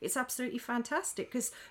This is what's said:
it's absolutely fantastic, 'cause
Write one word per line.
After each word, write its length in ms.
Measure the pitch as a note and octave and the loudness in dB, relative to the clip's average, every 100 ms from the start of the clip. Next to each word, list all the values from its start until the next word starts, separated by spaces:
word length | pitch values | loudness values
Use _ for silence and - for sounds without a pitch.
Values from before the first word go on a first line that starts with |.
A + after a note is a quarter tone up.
it's 120 | F#3 | 0
absolutely 440 | C4+ B3+ - B3 A#3+ | 0 0 0 0 0
fantastic, 720 | - A#3+ A#3 D4+ F#4+ - - | 0 0 2 2 0 -2 -2
'cause 200 | B3 A3+ - - | 0 -2 -4 -8